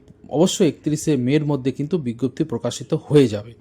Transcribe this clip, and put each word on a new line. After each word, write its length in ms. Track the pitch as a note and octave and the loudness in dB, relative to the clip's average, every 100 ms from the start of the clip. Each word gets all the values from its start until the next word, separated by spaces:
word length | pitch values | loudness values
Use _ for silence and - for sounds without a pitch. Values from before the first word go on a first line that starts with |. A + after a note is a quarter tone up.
| - - - | -12 -20 -6
অবশ্যই 380 | - F#3+ - E3+ | 0 2 2 0
একত্রিশে 500 | - - D3+ - C#3+ | 0 -4 -4 0 0
মের 280 | B2 D3 D3 | 2 0 0
মধ্যে 260 | C#3+ B2+ | -2 -4
কিন্তু 260 | B2+ C#3+ F3+ | -4 -4 -4
বিজ্ঞপ্তি 460 | B2 A#2 C3 - | -4 -4 -4 -4
প্রকাশিত 500 | D#3 A#2 A#2+ - C3 | -6 -4 -6 -8 -6
হয়ে 340 | D#3 - D3 B2+ | -6 4 4 4
যাবে। 260 | G#2 G#2+ - | 2 -10 -20